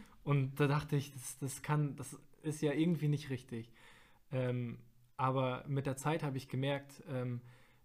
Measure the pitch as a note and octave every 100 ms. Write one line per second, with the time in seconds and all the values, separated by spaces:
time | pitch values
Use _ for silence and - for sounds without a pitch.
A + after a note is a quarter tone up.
0 | - - - C#3+ C3 C3+ D3 D3 D3 D3
1 | - - - - C3+ - - D3+ D3 C3+
2 | - - - - D#3 D3+ D3+ C#3+ E3 D#3+
3 | D3 D3 - B2+ - A#2 A2+ - - -
4 | - - - C3 B2+ B2 A#2+ A#2+ - -
5 | - - C3 C3 C3 B2+ - C#3 C3+ C3
6 | D3 E3 D3+ C3 - B2+ C#3 C#3+ C#3 -
7 | - B2+ B2 A#2+ - - - -